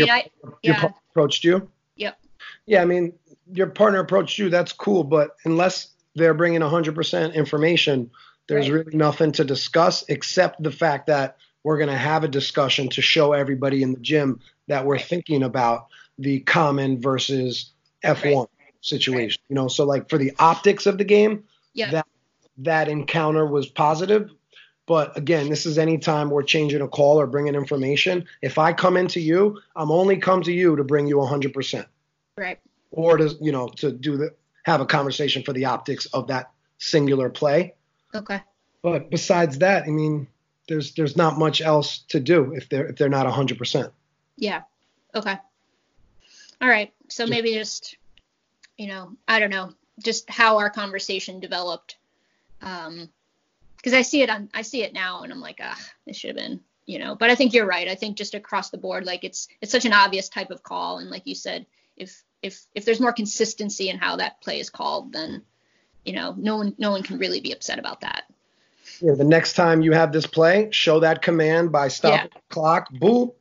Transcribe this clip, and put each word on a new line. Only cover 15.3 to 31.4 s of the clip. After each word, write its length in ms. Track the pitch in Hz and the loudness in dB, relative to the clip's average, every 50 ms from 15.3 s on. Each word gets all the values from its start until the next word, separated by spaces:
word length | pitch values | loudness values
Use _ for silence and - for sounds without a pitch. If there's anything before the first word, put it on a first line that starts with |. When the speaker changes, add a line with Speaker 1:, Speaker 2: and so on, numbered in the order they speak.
| 156 143 135 | 0 0 0
Speaker 1:
about 440 | 127 113 131 123 117 117 120 - _ - - - _ _ - | 0 0 0 2 2 2 0 -4 _ -20 -20 -20 _ _ -6
the 220 | 131 143 139 135 | -4 -2 -2 0
Common 600 | - - - 175 160 147 139 139 139 135 135 123 | 0 2 2 4 4 2 2 0 0 0 -2 -2
versus 680 | 117 139 135 123 - - 139 131 127 127 120 - - - _ _ _ _ _ _ - | 0 -2 0 0 -2 -2 -2 -2 -2 -4 -6 -8 -10 -14 _ _ _ _ _ _ 0
F 200 | 160 147 - - | 0 0 2 2
one 100 | 147 143 | 2 2
Speaker 2:
Right. 140 | 135 120 - _ _ _ _ _ _ | 2 0 -2 _ _ _ _ _ _
Speaker 1:
situation. 600 | - - 151 131 - - 131 127 117 107 - - | -8 -6 -4 -2 -2 0 0 0 -2 -2 -4 -6
Speaker 2:
Right. 80 | _ - | _ -4
Speaker 1:
You 60 | 139 | -4
know, 120 | 135 131 127 | -2 -2 0
so, 160 | - - 151 | 0 0 0
like, 220 | 139 139 131 - - | 2 0 -2 -2 -2
for 120 | - 151 | -2 0
the 140 | 135 131 - - | 0 -2 2 4
optics 480 | 147 165 170 175 - 202 196 196 - | 4 4 4 4 2 2 2 2 2
of 140 | 202 196 190 | 0 0 0
the 40 | 202 | 2
game, 420 | 185 208 208 208 214 214 208 208 _ _ _ _ _ _ | 4 4 4 4 4 0 -4 -8 _ _ _ _ _ _
Speaker 2:
Yeah. 160 | - 220 202 | -6 -4 -2
Speaker 1:
that, 160 | 147 160 151 - _ _ _ _ _ _ _ _ _ 131 | -2 -4 -4 -6 _ _ _ _ _ _ _ _ _ -6
that 280 | 131 160 160 160 156 151 | -2 0 2 2 2 0
encounter 560 | 151 151 139 - - 165 156 151 156 156 156 | -2 -4 -4 -2 -2 0 0 2 2 2 2
was 200 | 151 143 143 135 135 | 2 0 -2 -2 -2
positive. 600 | - - 156 147 160 156 180 185 208 214 202 - - _ _ _ _ - - _ _ _ _ | -2 0 2 2 2 0 2 2 2 2 0 -2 -10 _ _ _ _ -20 -20 _ _ _ _
But 320 | - 165 156 147 151 - 151 | 0 2 2 2 0 -4 -4
again, 320 | 147 135 170 156 143 147 | -2 0 0 0 0 0
this 160 | 151 147 - | -2 -2 -2
is 120 | 170 151 156 | -2 0 2
any 200 | 156 160 160 151 | 2 2 0 0
time 320 | - - 156 151 147 147 | 0 0 0 0 0 0
we're 140 | 143 147 139 | 0 0 0
changing 380 | - - 160 151 147 139 147 | 2 0 2 2 0 0 -2
a 60 | 139 131 | -2 -2
call 320 | - - 147 143 147 156 | 0 4 6 6 6 6
or 80 | 147 127 | 4 2
bringing 280 | 120 143 147 147 143 | 0 -2 0 0 -2
information. 720 | 143 139 131 151 143 131 135 143 143 - 185 185 180 175 - - - | -2 -2 -2 -2 -2 0 0 0 0 2 0 0 -2 -4 -8 -10 -8
If 160 | - 135 - 160 | -8 -2 0 2
I 140 | 156 165 | 2 2
come 240 | 170 165 175 185 185 | 4 4 4 4 4
into 240 | 180 180 175 - 180 | 4 2 0 -2 -2
you, 400 | 165 156 160 180 202 208 208 202 - _ - | 0 2 4 4 4 2 0 -2 -10 _ -8
I'm 160 | - 160 151 | -6 -2 2
only 240 | 156 175 185 196 196 | 2 4 4 4 2
come 280 | 170 - 185 185 185 165 | 2 2 2 2 2 2
to 100 | 165 175 | 0 0
you 240 | 175 185 175 156 143 | 2 4 4 4 2
to 80 | 143 | 2
bring 220 | 127 147 147 143 143 | 2 2 2 2 2
you 120 | 147 143 | 2 2
a 60 | 139 | 2
hundred 280 | 127 143 143 | 0 0 -2